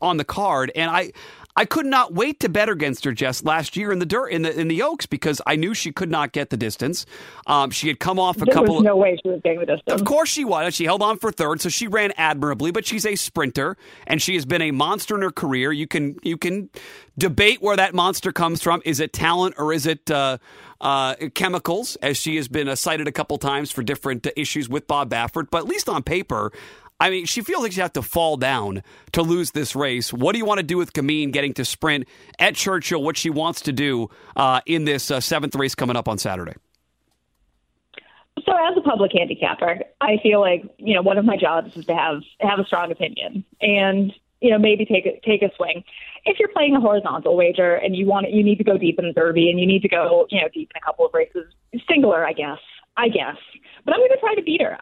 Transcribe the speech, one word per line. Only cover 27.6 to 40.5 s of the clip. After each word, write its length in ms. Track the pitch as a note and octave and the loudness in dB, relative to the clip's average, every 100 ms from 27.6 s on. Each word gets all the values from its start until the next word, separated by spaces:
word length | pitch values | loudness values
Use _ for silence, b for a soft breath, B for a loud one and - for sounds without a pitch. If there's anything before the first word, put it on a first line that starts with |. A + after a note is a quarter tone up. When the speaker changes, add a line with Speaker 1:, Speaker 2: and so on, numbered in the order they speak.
Speaker 1:
like 100 | A#3 | -2
she 80 | F3+ | -2
has 120 | F3+ | -4
to 100 | C#3+ | -4
fall 340 | A2 E3+ E3 D3 | -4 0 0 2
down 460 | B2+ C3 G2+ F#2+ b b b | 0 0 -2 -6 b b b
to 100 | E3+ | -2
lose 300 | E3 F3 E3 | 0 0 0
this 220 | D3 C3+ | -4 -4
race. 380 | - C#3+ B2 A2+ | -2 -2 -2 -4
What 200 | A#2+ D3 | -2 0
do 60 | A3+ | 0
you 60 | |
wanna 180 | G#3+ G3+ | 0 0
do 140 | D#3 F3+ | 0 -2
with 160 | E3+ | -2
Gamine 400 | - C#3 D3+ C#3+ | -2 -2 0 0
getting 220 | C#3+ C#3+ | -2 -2
to 100 | B2+ | -2
sprint 420 | A#2+ - D#3+ D3 - b b - | -6 -2 0 0 -4 b b 0
at 160 | F#3+ | 0
Churchill, 480 | D3 G3 F#3 - E3 | 2 -2 -2 -2 -2
what 140 | C#3+ D3+ | -2 -2
she 140 | E3 | -2
wants 320 | D3+ D#3+ E3 | -2 -2 -4
to 100 | - | -4
do, 380 | B2+ C#3+ B2 A2 B B - | 0 0 0 -2 B B 0
uh, 240 | C3 B2+ - | 2 2 0
in 180 | E3 | 0
this, 260 | D3+ C#3 - | 0 -2 -2
uh, 80 | C3+ | -4
seventh 360 | - D#3+ C#3+ | -2 -2 -2
race 200 | C#3 C3+ | -2 -2
coming 220 | - B2 A#2+ | -2 -2 -2
up 120 | A2+ | -2
on 100 | G#2 | -4
Saturday? 340 | G#2+ F#2 E2 - _ _ _ _ _ _ _ _ _ _ _ _ _ B B B _ - | -4 -6 -8 -14 _ _ _ _ _ _ _ _ _ _ _ _ _ B B B _ -4
Speaker 2:
So 80 | - | 2
as 240 | F#4 E4 F#4 | 2 4 2
a 60 | |
public 300 | C#4+ A3 G3 | 2 2 2
handicapper, 640 | - - - - D#3 F3 F3+ - _ | 2 -2 -2 -2 0 -2 -2 -8 _
I 160 | G#3+ G#3 | 0 2
feel 180 | G#3+ G#3 | 4 4
like, 240 | G3 | 4